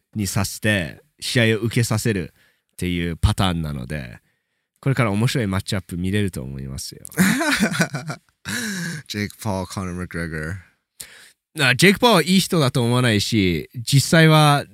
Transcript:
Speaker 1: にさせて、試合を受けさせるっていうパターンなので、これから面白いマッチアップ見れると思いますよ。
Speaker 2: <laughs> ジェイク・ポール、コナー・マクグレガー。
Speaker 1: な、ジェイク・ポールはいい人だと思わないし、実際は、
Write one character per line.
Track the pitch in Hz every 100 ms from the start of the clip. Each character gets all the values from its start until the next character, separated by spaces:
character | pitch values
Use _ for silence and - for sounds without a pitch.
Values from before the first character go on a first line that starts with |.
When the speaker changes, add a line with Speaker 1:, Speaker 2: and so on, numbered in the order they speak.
| _
Speaker 1:
に | 110 95
さ | -
せ | 92 -
て、 | 107 101 73 50 _ _
試 | - 127 113
合 | 110
を |
受 | 113
け | 123
さ | 117 110
せ | 120
る | 95 73 _ _ _ _
っ | -
て | 90
い | 87 85
う | 80
パ | 104
タ | 104 95
ー |
ン | 85
な | 78
の | 71 62
で、 | 73 62 55 _ _ _ _ _ _
こ | 139
れ |
か | 131
ら | 113
面 | 101 123
白 | 139
い | 101
マ | 95
ッ |
チ | -
ア | 98
ッ |
プ | - 87
見 | 92
れ | 104
る | 98
と | 78
思 | 65 67
い | 67
ま | 69
す | -
よ。 | - - -
Speaker 2:
<laughs> | 190 254 311 - 190 147 156 139 156 120 _ _ - 226 226 190 175 156 -
ジ | 104
ェ |
イ | 101
ク・ | -
ポ | 110
ー | 95
ル、 | 90
コ | 104
ナ | 92
ー・ |
マ | 90 87
ク | 85 85
グ | 78
レ | 78
ガ |
ー。 | 92 - _ _ - - - - _ _
Speaker 1:
な、 | 156 139
ジ | 156 180
ェ |
イ |
ク・ | 196
ポ | 247
ー |
ル | 190
は |
い | 156 185
い |
人 | - 175
だ | 127
と | 131
思 | 117
わ | 123
な | 123
い | 104
し、 | - 110 92 80 -
実 | 131 117 139 -
際 | 165 160
は、 | 156 151 143 -